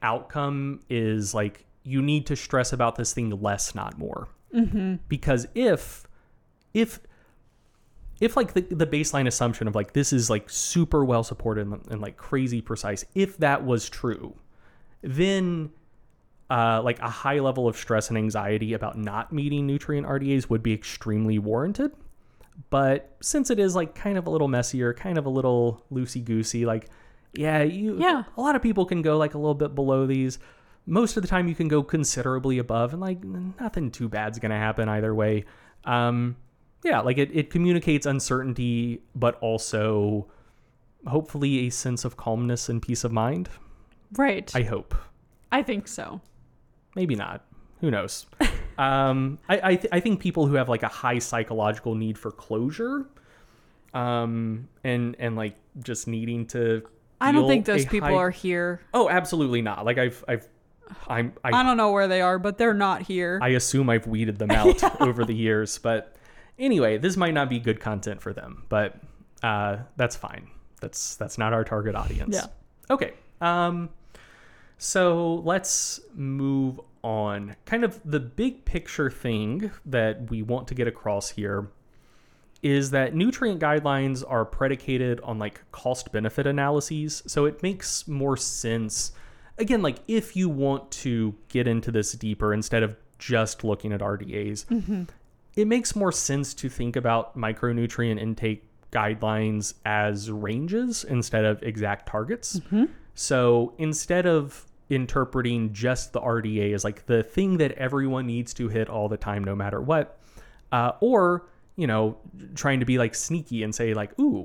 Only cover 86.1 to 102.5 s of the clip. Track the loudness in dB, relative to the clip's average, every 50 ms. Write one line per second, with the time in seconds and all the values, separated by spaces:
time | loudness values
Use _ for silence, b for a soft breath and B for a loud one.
86.1 | -4 -2 -2 -2 0 0 0 0 2 0 2 2 2 0 0 -2 -4 -4 -6 -6
87.1 | -8 -10 -8 -4 0 2 2 2 0 -2 -4 -4 -4 -4 -6 -6 -6 -6 -6 -6
88.1 | -4 -2 0 0 0 -2 -2 -6 -6 -4 -2 -2 -2 -2 -2 -4 -4 -4 -6 -6
89.1 | b b b b b b b b b b 0 2 2 2 2 0 -2 -4 -4 0
90.1 | 0 0 0 0 0 0 2 2 2 2 2 2 2 0 -4 -8 -10 -6 -4 -2
91.1 | 0 0 0 0 -2 -6 -8 -2 0 0 2 2 2 0 0 0 0 0 0 -2
92.1 | -4 -6 -4 -4 -2 0 0 0 0 0 0 0 2 2 2 0 -2 -8 -18 -20
93.1 | _ -12 -4 0 2 2 2 0 -2 -4 -2 -2 -2 -2 -2 -4 -4 -2 -2 -2
94.1 | -4 -4 -6 -6 -6 -6 -4 -4 -6 -6 -4 -2 -2 -2 -2 -2 -4 -4 -4 -8
95.1 | -12 -20 -20 _ _ _ _ -6 0 0 2 4 2 2 0 0 -2 0 0 0
96.1 | 0 0 -2 0 0 0 -2 -4 -6 -8 -8 -6 -4 -4 -4 -2 -2 0 2 2
97.1 | 2 2 0 -2 -6 -4 -2 -2 -2 0 0 0 0 0 -2 -2 -2 0 0 0
98.1 | 0 -2 -2 -4 -4 -2 -2 -2 -2 -4 -8 -18 _ _ -12 -4 -2 0 0 0
99.1 | 0 0 0 0 0 2 0 0 0 -2 -4 -6 -8 -6 -4 -2 0 2 2 0
100.1 | -2 -4 -6 -6 -6 -6 -4 -4 -4 -4 -4 -2 -2 -2 -2 -2 -4 -6 -4 -2
101.1 | -2 -2 0 0 0 2 2 2 2 0 -4 -6 -4 -4 -2 -4 -4 -4 -6 -6
102.1 | -6 -4 -4 -4 -6 -6 -6 -6